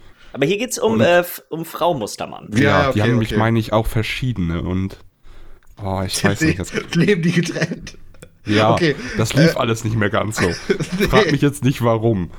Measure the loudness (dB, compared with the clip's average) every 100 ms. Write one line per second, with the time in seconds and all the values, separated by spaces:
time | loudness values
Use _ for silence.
0 | -20 -20 -12 -2 0 0 -2 0 0 4
1 | 4 4 2 -6 -10 -10 -8 -2 -2 -2
2 | -6 -8 -10 -12 -4 2 4 4 2 2
3 | 2 2 2 2 2 2 2 0 0 -2
4 | -4 -4 -4 -2 -2 -2 -2 -2 -4 -8
5 | -20 _ -20 -18 -18 -20 -20 -12 -6 -4
6 | -4 -2 -2 0 0 0 -4 -8 -2 2
7 | 2 2 2 0 0 -2 -6 -6 -12 -16
8 | -20 -20 -20 _ 0 2 4 4 0 -2
9 | -4 -2 0 4 4 4 0 -2 -2 0
10 | 0 0 -2 0 -2 0 -2 -2 -2 -2
11 | 2 4 4 2 2 2 0 2 2 2
12 | 2 0 -2